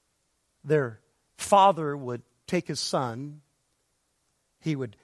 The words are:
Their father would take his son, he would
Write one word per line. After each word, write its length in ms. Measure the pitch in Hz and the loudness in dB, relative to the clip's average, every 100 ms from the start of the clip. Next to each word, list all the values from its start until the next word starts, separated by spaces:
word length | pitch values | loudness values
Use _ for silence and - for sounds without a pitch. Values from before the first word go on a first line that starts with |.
| _ _ _ _ _ _ | _ _ _ _ _ _
Their 380 | 139 151 123 113 _ _ _ - | -2 0 0 -8 _ _ _ -12
father 580 | - 202 196 165 151 143 | 2 6 6 4 -2 -6
would 280 | 123 120 - _ - | -6 -8 -10 _ -6
take 200 | 180 - | -4 -4
his 120 | 143 | -6
son, 640 | - 170 123 117 147 151 _ _ _ _ _ _ _ _ _ _ _ _ | -4 -2 -2 -6 -12 -16 _ _ _ _ _ _ _ _ _ _ _ _
he 160 | 165 143 | -6 -6
would 220 | 123 - | -6 -12